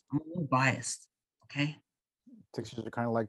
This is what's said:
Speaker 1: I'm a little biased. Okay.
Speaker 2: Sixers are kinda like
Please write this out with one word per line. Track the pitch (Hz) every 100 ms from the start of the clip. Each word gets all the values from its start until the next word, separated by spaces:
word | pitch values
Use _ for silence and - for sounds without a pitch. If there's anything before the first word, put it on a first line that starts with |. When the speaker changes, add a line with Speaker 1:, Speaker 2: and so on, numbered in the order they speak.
| _
Speaker 1:
I'm | 143
a | -
little | 180 143
biased. | 127 131 120 - - - _ _ _ _
Okay. | 139 147 - _ _ _ _ - 240 - -
Speaker 2:
Sixers | 107 117 110
are |
kinda | - 120
like | 113